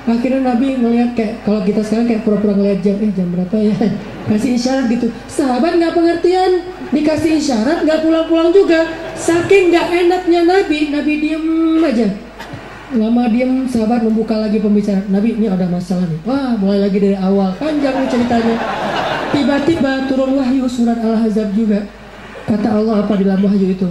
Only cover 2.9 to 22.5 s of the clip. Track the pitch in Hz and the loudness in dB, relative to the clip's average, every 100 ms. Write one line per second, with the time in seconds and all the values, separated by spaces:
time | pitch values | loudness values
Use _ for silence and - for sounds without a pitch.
2.9 | 196 214 190 175 175 180 214 214 214 226 | 0 0 0 -2 -2 -2 0 0 2 0
3.9 | - - - - 214 254 247 254 269 233 | -2 -8 -10 -2 0 2 0 0 0 0
4.9 | 240 226 - - - 269 247 330 349 330 | 0 -2 -4 -8 -2 0 2 2 2 2
5.9 | 339 339 339 349 370 381 370 - - - | 2 2 2 2 2 2 0 -2 -12 -4
6.9 | 302 302 302 320 311 - 226 233 339 302 | 0 0 0 0 0 0 0 0 0 2
7.9 | 311 320 320 320 330 339 381 349 320 320 | 2 2 2 2 2 4 4 4 2 2
8.9 | - - - - 339 339 392 349 339 330 | -4 -10 -4 0 0 4 4 6 2 2
9.9 | 349 349 370 359 349 339 381 349 302 294 | 2 2 2 2 2 4 2 2 0 0
10.9 | 285 302 302 302 320 320 320 320 320 320 | -2 -2 -2 -2 -2 -2 0 2 2 2
11.9 | 233 214 196 - - - - - - - | 2 0 -2 -12 -18 -16 -16 -16 -18 -6
12.9 | 254 214 240 233 233 254 262 262 233 214 | -2 0 2 2 0 0 -2 -2 -2 0
13.9 | 208 220 220 220 220 214 214 208 208 202 | 0 0 0 0 -2 0 0 2 2 2
14.9 | 196 208 196 226 208 220 185 180 175 180 | -2 0 0 0 0 -2 0 -2 -2 -2
15.9 | 180 175 160 208 277 262 226 190 202 202 | -2 -2 -4 -4 -2 -2 0 0 2 0
16.9 | 196 196 196 190 196 190 185 302 302 269 | 2 2 2 0 2 0 -2 -4 0 0
17.9 | 269 254 240 240 233 226 226 247 - 208 | 0 0 0 0 2 0 0 -4 -4 -4
18.9 | - - - - 285 262 277 285 330 277 | -4 -4 -4 -2 0 2 0 0 0 0
19.9 | 269 262 262 262 277 247 269 254 240 233 | -2 -2 -2 0 0 0 0 0 0 0
20.9 | 233 226 226 226 208 202 196 220 202 214 | 0 0 0 0 0 -2 0 0 0 -4
21.9 | - - - - - - | -14 -20 -18 -18 -14 -2